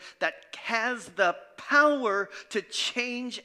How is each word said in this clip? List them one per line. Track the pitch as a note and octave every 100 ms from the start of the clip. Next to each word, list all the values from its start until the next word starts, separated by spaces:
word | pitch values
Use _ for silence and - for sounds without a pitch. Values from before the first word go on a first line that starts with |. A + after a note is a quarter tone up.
| - -
that | E3 - - -
has | - A3+ A3+ B3 -
the | - F#3 E3+ - -
power | - C#4+ D4+ D4 A#3+ G3+ F#3+ - -
to | A3
change | - - - - B3 A#3+ B3 A3+